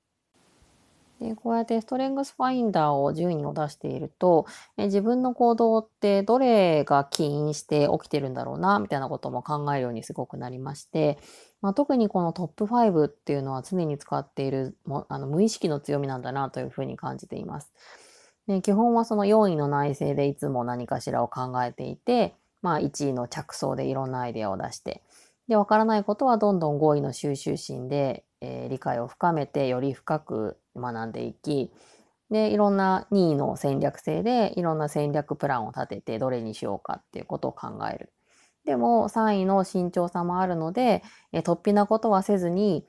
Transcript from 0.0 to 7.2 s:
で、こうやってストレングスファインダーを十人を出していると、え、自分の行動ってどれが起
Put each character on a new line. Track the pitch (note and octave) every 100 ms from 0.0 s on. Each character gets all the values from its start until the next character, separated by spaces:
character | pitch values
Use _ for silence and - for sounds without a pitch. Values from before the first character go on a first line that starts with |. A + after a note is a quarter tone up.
| _ _ _ _ _ _ _ _ _ _ _ -
で、 | A#3 G#3+
こ | A#3
う | A3+
や |
っ |
て | A3+ A3+
ス | A3
ト | B3+
レ | C4+
ン | C4+
グ |
ス | C#4 -
フ |
ァ | B3+
イ | B3+
ン | A3+
ダ | E3+ D3+
ー |
を | C#3 C#3+
十 | D#3 F3
人 | D#3 C#3+
を |
出 | D3+ D3
し | -
て | D3+
い | C3+
る | D3+ -
と、 | F3+ D#3+ - - - -
え、 | G3+
自 | G3
分 | A3 B3
の | B3+
行 | A#3+ A#3+
動 | A#3 A3+ A3+
っ | A3 _
て | G3+ G3
ど | G3+ B3+
れ | B3+ A3 F3+ D3+
が | C#3 C#3+
起 | C#3+ -